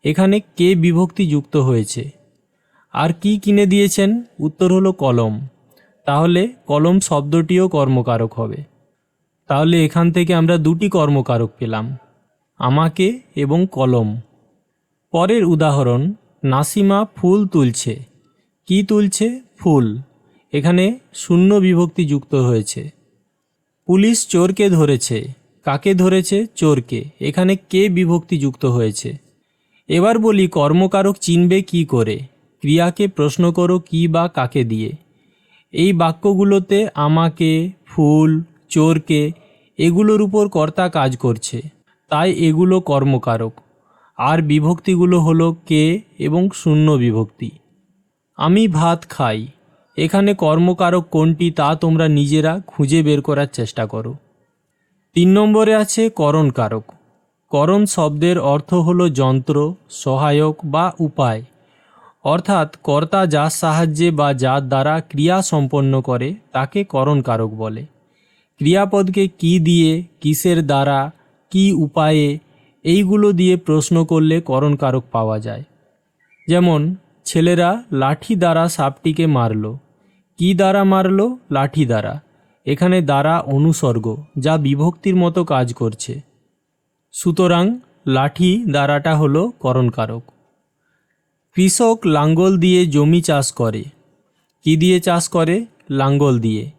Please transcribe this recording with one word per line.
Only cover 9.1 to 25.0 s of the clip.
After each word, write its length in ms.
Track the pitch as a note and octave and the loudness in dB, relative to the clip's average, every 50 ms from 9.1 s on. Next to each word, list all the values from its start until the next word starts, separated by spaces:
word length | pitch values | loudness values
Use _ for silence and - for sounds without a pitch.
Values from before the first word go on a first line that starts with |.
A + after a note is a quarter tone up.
| _ _ _ _ _ _ _ _ | _ _ _ _ _ _ _ _
তাহলে 280 | C#3 C#3 D#3 E3 E3+ E3+ D#3 | -2 0 2 2 2 2 2
এখান 220 | D3 - E3+ E3+ E3+ | 0 0 0 0 2
থেকে 200 | E3 F3+ F3 E3 F3+ | 2 0 0 2 2
আমরা 220 | E3 D#3+ E3 F3 E3 | 2 2 2 2 2
দুটি 300 | D3+ D#3 E3+ E3 G#3 G3 | 2 0 0 0 -2 -2
কর্মকারক 600 | G3 F3+ D3+ C#3+ C#3+ C#3 B2+ - B2 A2+ A#2 G#2 _ _ | 0 0 0 2 0 0 0 0 -2 -2 -2 -4 _ _
পেলাম, 280 | B2+ A2+ A2 G#2+ A2 B2 C3+ B2+ _ _ _ _ _ _ _ _ _ _ _ _ | -8 -6 -6 -6 -8 -8 -12 -14 _ _ _ _ _ _ _ _ _ _ _ _
আমাকে 460 | - B2+ C3+ D3+ D#3+ E3 D#3 - F#3 G3+ A#3+ B3+ _ _ _ | -2 0 2 2 0 0 0 0 -2 -2 -2 -6 _ _ _
এবং 300 | C#3+ C#3+ C3+ D3+ E3+ F#3+ F#3+ | -4 -2 0 0 0 0 -2
কলম। 360 | - C3+ C3 B2+ B2 A#2+ A2+ G#2+ G#2+ A#2 - _ _ _ _ _ _ _ _ _ _ _ _ _ _ _ _ _ | -2 -2 0 2 2 0 0 -2 -4 -8 -12 _ _ _ _ _ _ _ _ _ _ _ _ _ _ _ _ _
পরের 300 | - E3 F3 F#3+ A3+ A#3+ F#3+ | -2 -2 0 2 2 2 2
উদাহরণ, 580 | E3+ E3 D3+ D#3+ D3+ C#3 C#3+ C3+ B2 A#2+ B2+ D3 F#3 G#3+ - _ _ _ _ - | 2 2 2 2 0 0 0 0 0 0 0 -2 -4 -6 -8 _ _ _ _ -4
নাসিমা 560 | C3+ C3 C#3 D3+ - - G#3 G3 G3 G3 G3+ A3 G#3 _ | -2 0 0 -2 -2 0 0 2 2 2 0 -2 -4 _
ফুল 240 | - F#3+ F3+ F#3+ G#3 G#3 | -2 2 2 2 2 0
তুলছে। 480 | F#3+ - D#3+ C3+ B2 A2+ - - A#2+ A2+ C3 C3 _ _ _ _ _ _ _ _ _ _ _ _ - | 0 0 2 2 2 -2 -4 -6 -8 -8 -8 -14 _ _ _ _ _ _ _ _ _ _ _ _ 0
কি 100 | F#3 G3+ | 0 0
তুলছে? 440 | G3+ - G#3+ G#3 G#3 F#3+ - - G#3+ A#3 B3 C4 B3+ _ _ | 2 2 2 2 2 0 0 -2 -2 -2 -4 -6 -14 _ _
ফুল। 300 | _ - F3+ D3+ C#3 A#2+ A2 G#2 B2 C3+ _ _ _ _ _ _ _ _ _ | _ 0 2 4 4 2 0 -4 -8 -12 _ _ _ _ _ _ _ _ _
এখানে 320 | - C#3+ C#3 E3 F3 F3+ F#3 G3+ A#3+ C4 _ _ _ | -6 -2 0 2 2 2 2 0 -2 -4 _ _ _
শূন্য 360 | - - - F3 F3 F#3 G3 G#3 | -18 -2 0 2 4 4 4 4
বিভক্তি 480 | G3+ F#3 F#3 F3+ E3+ F3 D#3+ - - E3+ | 4 4 4 4 2 2 0 -2 -4 -2
যুক্ত 300 | C#3+ C#3+ C#3 - _ - | -2 -2 -4 -2 _ -2
হয়েছে। 480 | C3+ B2+ B2 A#2+ A2 G2+ - - A#2+ - D3+ _ _ _ _ _ _ _ _ _ _ _ _ _ _ _ _ _ _ _ - | 0 0 2 0 0 -2 -4 -10 -12 -12 -14 _ _ _ _ _ _ _ _ _ _ _ _ _ _ _ _ _ _ _ 0
পুলিশ 280 | F3+ F#3+ G3+ A3+ A#3 A3 - - | 2 4 4 2 2 0 -4 -2
চোরকে 380 | - E3+ F3 F#3 F#3+ - G#3 G3 | 0 0 2 0 0 0 0 2
ধরেছে। 480 | F3+ D#3+ D3+ C#3+ C#3 A#2+ | 4 2 2 2 2 0